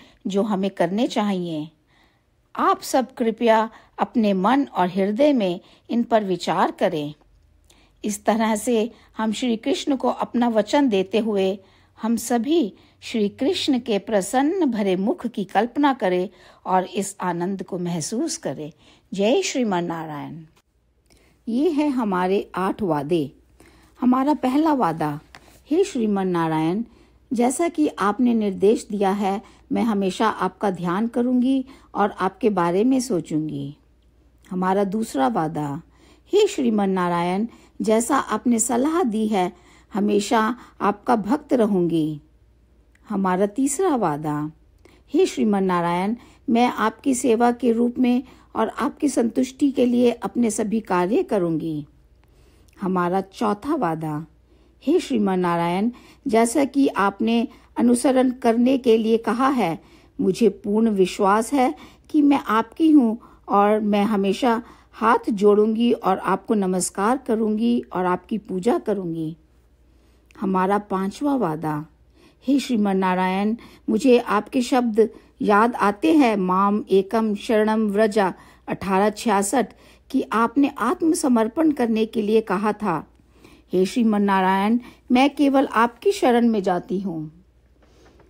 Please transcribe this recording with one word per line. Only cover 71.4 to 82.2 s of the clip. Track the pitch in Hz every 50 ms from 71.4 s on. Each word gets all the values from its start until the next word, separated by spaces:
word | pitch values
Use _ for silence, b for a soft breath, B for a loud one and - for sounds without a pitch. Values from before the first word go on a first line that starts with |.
| 208 160 151 156 170 156 - - 160 - _ _ _ _ b b b b b b -
हे | 254 285 269
श्रीमान | - - 247 214 208 196 190 190
नारायण, | 190 185 185 185 185 185 185 196 202 214 226 B B B B B B -
मुझे | 220 214 - 262 240 240
आपके | 240 - 196 208 208 - - 262
शब्द | 240 - 285 247 247 233 208 226 214 220 B B B B B -
याद | 190 196 208 202 226 240 247
आते | - 196 202 202 - - 320 330
हैं, | 302 269 226 214
"माम | 202 185 180 180 190 202 202 208 214 - -
एकम | 190 196 190 196 233 226 220 220 202
शरणम | 202 - - 226 214 214 214 220 226 220 208
व्रजा" | 196 208 220 214 208 220 196 170 - B B B B B B -
अठारह | - - - 190 190 190 208 214
छियासठ, | 208 - - 233 196 202 196 - - 254 214 - - b b b b b b -
कि | - 254 - -
आपने | - 214 233 226 - 285 277 - - -
आत्मसमर्पण | 202 240 370 - 349 320 349 349 - 277 247 226 220 226 - 330 320 311
करने | 285 - 247 226 220 220 220
के | 220 - 226